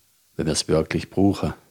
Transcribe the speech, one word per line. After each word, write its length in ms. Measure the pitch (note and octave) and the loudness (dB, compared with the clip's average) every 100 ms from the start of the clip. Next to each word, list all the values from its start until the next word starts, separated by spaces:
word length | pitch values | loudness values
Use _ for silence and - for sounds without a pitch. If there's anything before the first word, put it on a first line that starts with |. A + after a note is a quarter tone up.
| _ _ _ - | _ _ _ -6
wenn 100 | D#2 | -4
wir 60 | |
es 160 | D2 - | -2 0
wirklich 420 | D#2+ D#2 E2 - | 0 0 -4 -4
brauchen. 440 | - G2 F#2 D#2+ - _ | 2 2 2 -4 -6 _